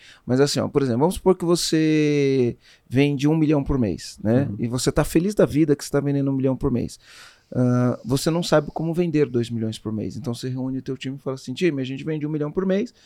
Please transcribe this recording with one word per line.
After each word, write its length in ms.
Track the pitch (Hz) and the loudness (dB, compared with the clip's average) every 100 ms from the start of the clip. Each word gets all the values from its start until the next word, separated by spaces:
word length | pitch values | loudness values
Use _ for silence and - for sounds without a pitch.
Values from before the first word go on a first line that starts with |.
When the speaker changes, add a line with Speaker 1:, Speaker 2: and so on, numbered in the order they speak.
| - - - | -20 -14 -2
Speaker 1:
Mas 140 | 127 | 2
assim, 200 | 139 - | 2 2
ó, 80 | 107 | 0
por 140 | 143 | 0
exemplo, 200 | 135 117 | 0 2
vamos 120 | 117 | 0
supor 220 | - 185 180 | 2 0 2
que 80 | 170 | 0
você 1120 | 175 - 160 156 156 151 147 139 135 120 - _ _ _ | 0 0 0 2 2 2 2 2 2 0 -2 _ _ _
vende 380 | 123 143 143 147 | 2 2 2 2
um 100 | 160 | 2
milhão 260 | 151 147 | 2 2
por 140 | 135 139 | 0 0
mês, 400 | 107 78 - - | 0 -2 -10 -6
né? 240 | 104 123 107 | 0 2 0
Speaker 2:
Uhum. 60 | 104 | -4
Speaker 1:
E 100 | 117 | -4
você 240 | 127 135 | 0 0
tá 120 | 156 | 0
feliz 320 | 147 165 190 208 | 2 2 2 2
da 100 | 147 | 2
vida 300 | 139 156 143 | 4 2 2
que 100 | - | 0
você 60 | |
tá 80 | 143 | -2
vendendo 320 | 139 139 139 | 0 0 0
um 40 | 135 | 0
milhão 220 | 131 127 | 0 0
por 140 | 139 | 0
mês. 280 | 117 - - - - - _ _ | -2 -2 -10 -20 -20 -20 _ _
Ah, 460 | 120 123 123 123 - 110 | 0 2 4 2 -2 -2
você 240 | 139 170 | 0 0
não 140 | 165 | -2
sabe 260 | - 151 147 | 2 2 2
como 220 | - 160 | -4 -2
vender 320 | 165 175 151 139 | 0 0 2 2
dois 240 | 120 113 | 0 -2
milhões 300 | 117 110 107 | -4 -4 -6
por 120 | 110 | -6
mês. 240 | 107 104 107 | -6 -6 -8
Então 200 | 120 117 | -8 -8
você 120 | 131 | -8
reúne 280 | 127 131 131 | -6 -6 -6
o 40 | |
teu 120 | 127 131 | -8 -8
time 200 | 131 135 | -8 -8
e 40 | |
fala 140 | 139 | -8
assim, 180 | 131 - | -8 -10
"Time, 300 | 127 175 139 | -2 -2 0
a 20 | 127 | -6
gente 180 | 135 | -6
vende 200 | 143 156 151 | -6 -6 -4
um 20 | |
milhão 220 | 151 147 | -4 -4
por 120 | 185 | -2
mês, 300 | 190 196 240 - | 0 -2 -2 -10